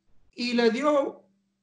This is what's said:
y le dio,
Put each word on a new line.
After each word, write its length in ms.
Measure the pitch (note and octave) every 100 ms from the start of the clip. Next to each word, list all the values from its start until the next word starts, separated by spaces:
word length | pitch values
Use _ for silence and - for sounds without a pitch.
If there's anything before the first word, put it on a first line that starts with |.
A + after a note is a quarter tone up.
| _ - _
y 200 | - A#3+
le 180 | A#3+ A#3
dio, 500 | A3+ D4 D4 D4 - _ _ _ _